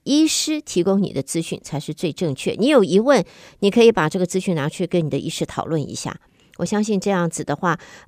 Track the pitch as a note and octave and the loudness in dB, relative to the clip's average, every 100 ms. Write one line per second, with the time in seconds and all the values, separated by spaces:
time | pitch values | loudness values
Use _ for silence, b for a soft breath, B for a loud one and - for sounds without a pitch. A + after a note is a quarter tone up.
0 | - D4 D#4 - D4+ D#4 - F3+ F3 G3 | -2 2 2 0 -4 -6 -4 -2 2 2
1 | F#3 C#3 - E3 E3 - - C#3+ - D3 | 0 -4 -6 -6 -6 -10 -8 -10 -8 -6
2 | E3 - E3+ C3 - - B3+ C#4 F3 F#3 | -6 -2 -4 -4 -4 0 4 4 6 4
3 | B3 B3+ E3+ B B B G3 A#3+ A3+ A3 | 4 4 2 B B B 2 6 6 6
4 | D3+ F#3 F3+ F#3+ F#3+ E3 C#3+ - E3 F3+ | 0 0 -2 -2 -2 -2 -2 -4 -2 -2
5 | D3+ C#3 E3 - E3+ - - D#3 - - | -2 -4 -6 -6 -6 -6 -4 -4 -4 -8
6 | - - b b b - F3 G#3 G#3+ G3 | -10 -10 b b b -6 -2 0 0 0
7 | G3+ F#3 E3+ - C#3+ C#3+ F3+ - B B | 0 0 -2 -4 -6 -2 -2 -2 B B